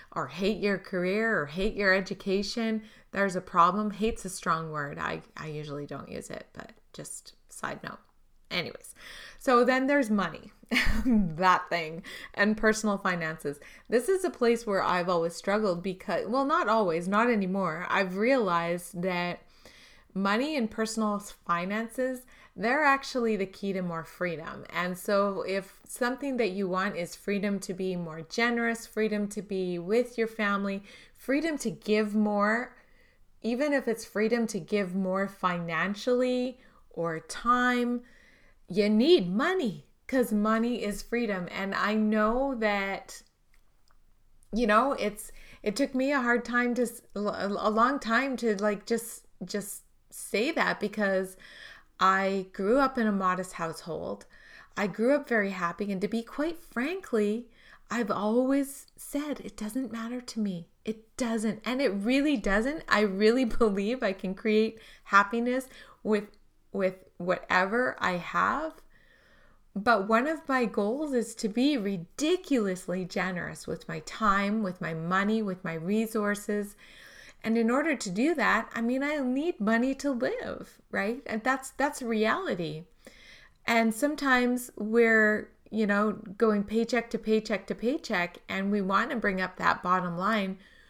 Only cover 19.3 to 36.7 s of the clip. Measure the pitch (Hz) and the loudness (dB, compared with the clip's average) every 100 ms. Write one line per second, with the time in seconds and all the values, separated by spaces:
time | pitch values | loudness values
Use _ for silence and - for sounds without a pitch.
19.3 | - - _ - - - - _ 190 196 | -6 -14 _ -20 -20 -20 -20 _ -2 0
20.3 | 220 294 294 220 - 220 220 214 202 202 | 2 0 0 -2 -2 -4 -2 -2 -2 -8
21.3 | - - 170 185 214 233 - 254 247 - | -10 -4 -2 -2 -4 -4 -4 -4 -4 -12
22.3 | - - - 220 285 294 269 - 254 226 | -20 -20 -4 -2 2 4 2 0 -2 0
23.3 | 208 190 - 196 190 180 165 156 - 180 | 0 -2 -4 -4 -2 -4 -6 -10 -6 -4
24.3 | 151 165 - - 165 180 180 - 202 202 | -4 -8 -12 -8 -4 -4 -4 0 2 2
25.3 | 190 - 196 185 - - - 247 262 277 | 0 -2 -4 -6 -14 -16 -4 -4 -2 -2
26.3 | 247 214 190 190 185 196 170 170 - - | 0 0 0 -2 0 -2 -4 -8 -8 -4
27.3 | 202 202 196 202 185 185 175 165 160 156 | -2 0 -2 -4 -4 -4 -4 -6 -10 -8
28.3 | - 240 233 233 226 - 214 220 208 202 | 0 0 2 0 -2 -6 -2 0 0 -2
29.3 | 208 - 190 180 175 170 233 240 - 220 | -6 -6 -4 -2 -4 0 0 0 -2 -4
30.3 | 220 208 202 202 196 - - - - - | -2 -2 0 -2 -6 -10 -20 -20 -10 -2
31.3 | 285 320 294 220 156 - 214 208 208 208 | 0 0 -2 -4 -4 0 2 2 2 2
32.3 | 202 208 226 254 - - - _ _ - | 2 2 0 -4 -12 -20 -20 _ _ -20
33.3 | - 220 247 294 277 240 226 - 202 214 | -8 -4 0 2 2 0 -4 -4 0 2
34.3 | 233 220 190 156 208 185 190 185 190 196 | 2 0 -4 -2 -2 0 -2 0 -2 -2
35.3 | - 180 175 170 165 185 202 254 247 254 | -2 -2 -2 -2 -2 -2 -2 0 2 2
36.3 | 254 247 247 - | 2 -2 -6 -18